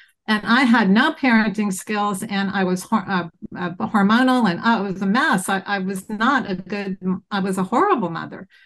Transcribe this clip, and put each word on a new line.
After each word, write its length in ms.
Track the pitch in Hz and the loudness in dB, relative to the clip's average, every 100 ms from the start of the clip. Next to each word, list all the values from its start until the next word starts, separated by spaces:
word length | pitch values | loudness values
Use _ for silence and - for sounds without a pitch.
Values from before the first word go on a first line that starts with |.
| - _ - | -20 _ -2
And 140 | 214 | -2
I 200 | - 240 | 2 2
had 260 | 262 240 190 | 4 4 6
no 220 | 208 302 | 4 4
parenting 580 | 320 254 226 214 196 202 | 2 2 4 2 0 -2
skills, 500 | 190 - 208 208 196 | -4 -4 -2 -2 -2
and 280 | 202 196 196 | -4 -4 -2
I 120 | 196 | -2
was 200 | 185 180 | 0 -2
hor-, 200 | - 220 - | -2 -2 0
uh, 200 | 185 170 - - - | -4 -4 -12 -14 -8
uh, 140 | 180 185 | -8 -6
hormonal, 680 | 220 220 196 226 254 254 208 | -2 2 4 4 4 4 2
and, 120 | 170 | 2
uh, 240 | - 185 | 0 0
it 80 | 202 | 0
was 80 | 185 | -2
a 60 | 196 | 0
mess. 420 | 226 311 196 185 | 2 2 0 0
I, 120 | 190 190 | -4 -2
I 120 | 202 | -4
was 280 | 190 190 - | -4 -6 -8
not 400 | 214 240 277 196 | -2 0 0 -2
a 60 | |
good, 440 | 185 - 208 196 190 185 185 - | -6 -6 -6 -6 -6 -4 -4 -4
I 100 | 202 | -4
was 160 | 190 190 | -2 -2
a 60 | |
horrible 460 | 185 254 392 294 175 | 0 2 2 2 -2
mother. 360 | 165 156 - 185 _ | -6 -10 -14 -18 _